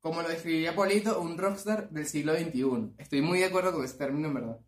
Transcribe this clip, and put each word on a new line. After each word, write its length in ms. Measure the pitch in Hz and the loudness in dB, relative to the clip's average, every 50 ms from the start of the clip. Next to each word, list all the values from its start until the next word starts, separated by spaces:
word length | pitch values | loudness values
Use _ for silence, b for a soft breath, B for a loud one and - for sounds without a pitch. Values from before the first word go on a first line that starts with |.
como 200 | _ 165 160 165 | _ -4 -4 -2
lo 60 | 170 170 | -2 -2
describiría 460 | 165 165 - 170 165 160 160 165 165 | -4 -4 -2 0 0 2 2 0 2
Polito, 440 | 190 196 190 202 208 202 220 220 - | 2 2 4 4 4 4 2 0 0
un 160 | 175 170 170 160 | 0 -4 -4 0
rockstar 520 | 185 196 196 196 - 208 214 214 - - | 0 0 0 -2 -2 0 0 0 -2 -6
del 140 | 160 151 151 - | -6 -6 -6 -4
siglo 260 | - 151 143 151 156 | -4 -2 0 2 2
veintiuno. 600 | 170 165 160 131 127 131 135 127 117 110 104 - - | 2 0 -2 -2 0 2 2 2 0 -2 -4 -8 -14
Estoy 240 | - - - 139 | -10 -2 0 2
muy 180 | 147 165 180 180 | 2 4 4 4
de 60 | 185 | 2
acuerdo 260 | 185 180 185 180 185 175 | 4 2 2 2 2 0
con 120 | 160 131 | 0 -4
ese 120 | 131 - - | -4 -4 -6
término, 300 | 147 135 139 147 156 156 | -4 -2 -2 -2 -2 -2
en 60 | 143 | -2
verdad. 240 | 127 113 113 117 - - | -4 -4 -6 -10 -12 -6